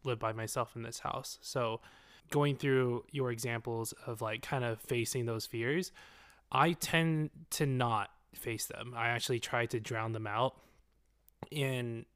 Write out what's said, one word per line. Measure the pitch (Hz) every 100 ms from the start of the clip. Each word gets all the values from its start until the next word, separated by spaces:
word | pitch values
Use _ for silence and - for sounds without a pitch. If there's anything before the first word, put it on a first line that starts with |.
live | 131 113
by | 113
myself | 110 110 131 113 120
in |
this | 113 -
house. | - 127 - -
So | - 131 117 113 - - - - -
going | 147 143 135
through | 143 131 123 120 -
your | 139 123
examples | 113 120 117 120 113 110 - -
of, | 113
like, | 110 110
kind | - 135
of | 120 113
facing | - 120 113 131 117
those | 113
fears, | - 117 117 170 185 - - - - - -
I | 131 160
tend | 165 - 165 165 156 151 - -
to | - 143
not | 127 120 110 101 - _
face | - 120 110 -
them. | - 120 120
I | 117
actually | 117 - 120
try | - 120 117
to | 117
drown | 107 117 113
them | 113 107
out. | 107 131 - - _ _ _ _ _ _ _ -
And | 151 135 127 120 113 -